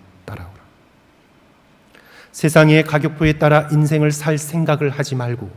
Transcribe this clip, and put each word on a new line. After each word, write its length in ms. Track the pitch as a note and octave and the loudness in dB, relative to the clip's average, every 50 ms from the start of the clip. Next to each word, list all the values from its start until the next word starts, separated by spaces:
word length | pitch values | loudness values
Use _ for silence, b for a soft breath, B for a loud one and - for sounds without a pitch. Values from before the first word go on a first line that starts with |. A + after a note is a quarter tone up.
| - _ _ _ - | -20 _ _ _ -18
따라오라." 340 | - G#2 - F2+ F2+ - - _ _ _ _ _ _ _ _ _ _ _ _ _ _ _ _ _ _ _ _ _ _ _ _ _ _ B B B B B B B B | -16 -16 -16 -18 -20 -20 -20 _ _ _ _ _ _ _ _ _ _ _ _ _ _ _ _ _ _ _ _ _ _ _ _ _ _ B B B B B B B B
세상의 520 | B - - D#3 D#3 E3 D#3 D#3 D3+ D#3 D#3 | B -4 -2 2 4 6 6 6 6 4 2
가격표에 500 | D#3 D3+ D3+ D#3 D#3 D#3+ - E3 D#3 D3+ | 2 -2 -2 -2 -4 -4 -2 0 0 0
따라 340 | D3+ D#3+ D3+ D3 D3+ D3 D3+ | 2 2 2 2 2 2 0
인생을 400 | D#3 D3+ D3+ C#3+ D#3+ D3+ D3+ D3+ | 0 0 2 2 2 2 0 0
살 260 | D3 D3 - E3 D#3+ D3 | 0 -2 -2 -2 -2 -2
생각을 520 | D3+ - - E3+ E3 D3+ D3+ D3 D3+ C#3 | -4 -6 -4 -4 -2 0 -2 0 -2 -4
하지 260 | C3 - C#3+ - C3+ | -4 -4 -6 -6 -6
말고 340 | B2+ B2 A#2+ A#2+ A#2 G#2+ F#2+ F2+ | -6 -6 -6 -6 -8 -10 -14 -16